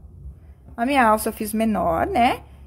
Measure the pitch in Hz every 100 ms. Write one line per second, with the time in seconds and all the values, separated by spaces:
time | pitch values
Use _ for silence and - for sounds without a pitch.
0 | - - - - - - - - 240 285
1 | 226 214 226 - 214 214 220 196 175 165
2 | 349 392 240 466 - -